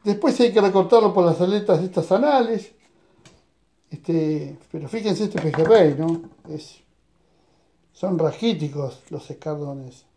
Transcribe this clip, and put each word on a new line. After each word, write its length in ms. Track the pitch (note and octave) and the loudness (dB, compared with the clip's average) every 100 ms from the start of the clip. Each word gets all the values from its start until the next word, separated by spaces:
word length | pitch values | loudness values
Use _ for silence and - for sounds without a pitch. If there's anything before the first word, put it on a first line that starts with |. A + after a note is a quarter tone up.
después 360 | G#3 G3+ D#4 - | -2 0 0 2
hay 140 | A#3+ | 2
que 80 | G#3+ | 4
recortarlo 500 | G3 F#3+ F3+ A#3 G#3 | 4 2 4 4 4
por 140 | F#3 E3+ | 2 2
las 160 | D#3+ | 2
aletas 400 | F3+ G#3 G3+ D#3+ | 0 0 0 0
estas 300 | F#3 F3+ - | 0 -4 0
anales. 600 | G3 D4 C#4 A3+ G#3+ - _ _ _ _ _ - _ _ _ _ _ _ | 2 2 2 0 -4 -8 _ _ _ _ _ -20 _ _ _ _ _ _
Este, 680 | D3 - E3 D#3 D3+ C#3+ - _ | -12 -4 -2 0 -4 -6 -16 _
pero 160 | D#3+ C#3+ | -14 -8
fíjense 360 | A3+ G#3 F3+ | -6 -4 -2
este 180 | G#3 F#3+ | -4 -4
pejerrey, 540 | D#3+ C#3+ D#3+ A3 D#3+ C#3 | -4 0 4 6 6 2
¿no? 240 | D#3+ E3 - _ - | -2 -4 -8 _ -16
Es, 280 | D#3 - - _ _ _ _ _ _ _ _ _ _ _ | -14 -16 -20 _ _ _ _ _ _ _ _ _ _ _
son 280 | _ F#3 E3+ | _ -4 0
raquíticos 800 | D#3 - A#3 F3 D3 C#3+ C3+ - _ | -2 0 -4 -2 -6 -6 -8 -10 _
los 180 | D3 - | -16 -14
escardones. 760 | - D#3 D3+ C#3+ C#3 B2+ - _ | -12 -10 -8 -10 -12 -16 -20 _